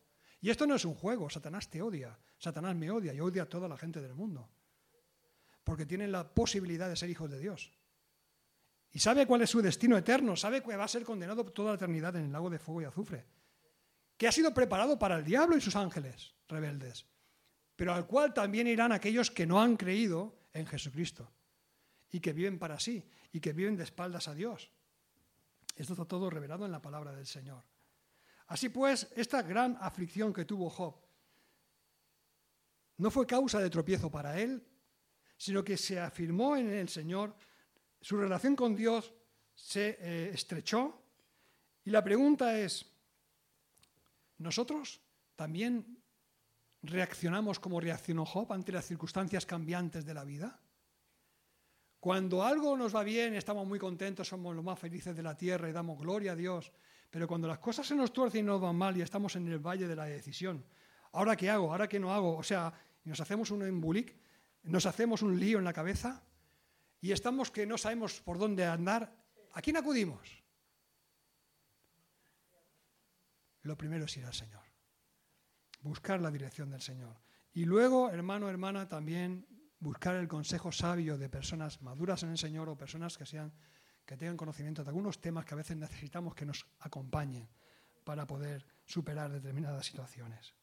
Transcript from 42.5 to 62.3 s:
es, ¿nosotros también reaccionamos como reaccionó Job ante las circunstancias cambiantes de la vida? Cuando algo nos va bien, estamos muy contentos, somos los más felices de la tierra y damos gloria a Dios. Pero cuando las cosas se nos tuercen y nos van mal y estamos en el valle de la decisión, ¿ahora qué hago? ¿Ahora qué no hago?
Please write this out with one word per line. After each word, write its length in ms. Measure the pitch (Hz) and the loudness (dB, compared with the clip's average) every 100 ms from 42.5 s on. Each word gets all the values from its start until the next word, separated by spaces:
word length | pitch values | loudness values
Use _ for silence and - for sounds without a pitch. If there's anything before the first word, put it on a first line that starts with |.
| 220 | 4
es, 300 | 190 - - _ _ _ _ _ _ _ _ _ _ _ _ _ _ - | 2 -2 -8 _ _ _ _ _ _ _ _ _ _ _ _ _ _ -10
¿nosotros 600 | 165 214 247 302 269 - _ _ _ | -2 0 0 -2 -6 -14 _ _ _
también 640 | - 156 165 233 233 220 247 _ _ _ _ _ _ _ _ | -8 -6 -2 0 -2 -4 -14 _ _ _ _ _ _ _ _
reaccionamos 760 | 147 185 180 - 170 190 214 185 | -4 0 -2 0 0 0 0 -2
como 220 | 185 170 | -2 -2
reaccionó 460 | 170 160 - 165 156 | -2 -2 -2 -2 -2
Job 260 | 190 233 | -2 -2
ante 200 | 196 185 | -4 -4
las 120 | 180 | -4
circunstancias 600 | - 165 160 190 190 190 - | -4 -6 -4 -2 -2 -2 -2
cambiantes 580 | 170 160 175 175 165 | -4 -2 -2 -2 -4
de 100 | 151 | -8
la 100 | 147 | -10
vida? 360 | 143 143 220 - _ _ _ _ _ _ _ _ _ _ _ _ _ _ | -10 -8 -8 -10 _ _ _ _ _ _ _ _ _ _ _ _ _ _
Cuando 440 | 180 190 185 180 | 0 2 2 2
algo 340 | 220 302 294 269 | 4 4 2 2
nos 180 | 226 | 2
va 100 | 214 | 0
bien, 300 | 208 226 233 | 0 2 0
estamos 300 | 208 - 208 | 0 -2 -4
muy 140 | 196 202 | -2 -4
contentos, 480 | 190 170 196 190 180 | -4 -4 -4 -6 -8
somos 300 | 185 175 165 | -8 -6 -4
los 80 | |
más 120 | 175 180 | -4 -6
felices 400 | 170 170 170 165 | -8 -8 -8 -6
de 60 | |
la 140 | 165 147 | -6 -2
tierra 320 | 180 180 165 | 0 0 0
y 40 | |
damos 280 | 160 165 143 | -4 -4 -4
gloria 320 | 160 208 196 | -4 -2 -2
a 40 | 170 | -2
Dios. 360 | 180 175 - - _ - _ | -2 -4 -6 -16 _ -20 _
Pero 200 | 165 165 | -4 -2
cuando 180 | 170 165 | 0 -2
las 140 | 160 | -2
cosas 260 | 240 240 269 | -2 -4 0
se 80 | |
nos 180 | 285 240 | 2 2
tuercen 280 | 262 247 220 | 2 2 2
y 80 | 208 | 2
nos 120 | 196 | 2
van 140 | 180 | 2
mal 220 | 170 190 185 | 2 2 0
y 60 | |
estamos 340 | 165 202 202 185 | -2 -2 -2 -2
en 100 | 170 | -4
el 140 | 160 | -4
valle 260 | 160 190 180 | -2 -2 -2
de 80 | |
la 120 | 160 151 | -4 -6
decisión, 580 | 143 135 - 185 156 - _ - _ - | -8 -10 -6 -4 -6 -8 _ -20 _ -6
¿ahora 240 | 170 208 196 | 2 4 4
qué 120 | 185 | 4
hago? 220 | 214 165 | 4 4
¿Ahora 180 | 180 208 | 2 0
qué 120 | 202 | 0
no 120 | 185 | 0
hago? 240 | 208 180 | 2 2